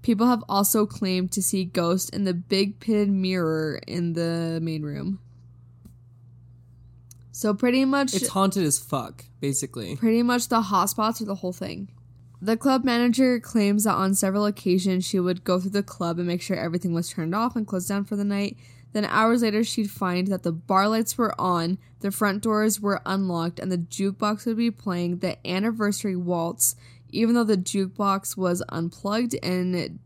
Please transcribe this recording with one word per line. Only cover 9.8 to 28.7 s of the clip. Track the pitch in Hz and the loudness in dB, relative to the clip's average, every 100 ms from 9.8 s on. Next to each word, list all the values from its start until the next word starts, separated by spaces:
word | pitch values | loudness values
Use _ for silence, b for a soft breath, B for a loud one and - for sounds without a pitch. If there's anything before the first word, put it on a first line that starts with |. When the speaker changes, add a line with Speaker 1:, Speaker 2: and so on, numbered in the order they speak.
| 98 135 | -8 0
Speaker 1:
Pretty | 226 226 | 2 4
much | 240 247 - | 4 2 2
the | 226 | 0
hotspots | 202 196 196 - 220 233 | 2 2 0 0 -2 -2
are | 208 | -6
the | 196 | -6
whole | 185 | -6
thing. | 180 185 - 196 - - - - - | -6 -8 -8 -12 -16 -20 -20 -20 -8
The | 190 226 | -2 0
club | 277 262 | 2 2
manager | 254 233 247 233 262 247 | 2 2 2 4 4 2
claims | - 226 202 208 | 0 2 4 4
that | 214 | 2
on | - 190 196 | 2 2 2
several | 196 196 208 | 2 2 0
occasions | 208 202 185 190 185 180 | 0 2 2 2 0 0
she | 196 | 0
would | 180 180 | 0 -2
go | - 180 | 0 0
through | 185 | 0
the | 202 | -2
club | 196 - 170 170 | -4 -4 -4 -2
and | 175 | -2
make | 175 | -2
sure | - 190 | -2 -4
everything | 147 175 175 | -2 -2 -2
was | 170 170 | -2 -2
turned | - 160 196 | -4 -4 -2
off | 233 240 | -2 -2
and | 208 | -4
closed | 185 180 | -4 -2
down | 202 202 | -4 -2
for | 202 | -2
the | |
night. | 202 202 202 - B B B | -2 0 -2 -6 B B B
Then | 214 208 | -4 0
hours | - 226 240 | 2 4 4
later, | 226 208 | 2 2
she'd | 226 - 202 | 0 0 -4
find | - 190 180 190 | -2 -2 0 0
that | 190 | -2
the | 175 | -2
bar | 165 - 190 202 | -6 2 2 4
lights | 220 226 - | 2 -2 0
were | 226 - | 0 0
on, | 185 175 165 190 b b | 0 2 0 -2 b b
the | 202 | -6
front | 196 208 196 | 0 0 0
doors | 226 214 214 208 | 0 2 2 2
were | 208 196 - | 0 -2 -2
unlocked, | 190 190 170 170 170 | -2 0 0 -2 -4
and | 185 | -4
the | 180 | -2
jukebox | 170 - 196 196 214 214 - | -4 -2 -2 0 -2 -2 -2
would | 226 | 0
be | 233 | 0
playing | 214 - 175 175 175 | -2 -6 -2 -2 -2
the | 185 - - | -4 -4 -4
anniversary | 185 220 226 208 202 208 180 | -2 -2 0 0 0 -2 -2
waltz, | 175 175 170 - - - B B B | -2 -2 -2 0 -2 -2 B B B
even | - 226 240 | 0 4 4
though | |
the | 220 202 | 4 2
jukebox | 180 202 190 190 202 196 - - | 2 -2 -2 -2 0 0 -4 -2
was | 185 175 | 0 0
unplugged | - | -2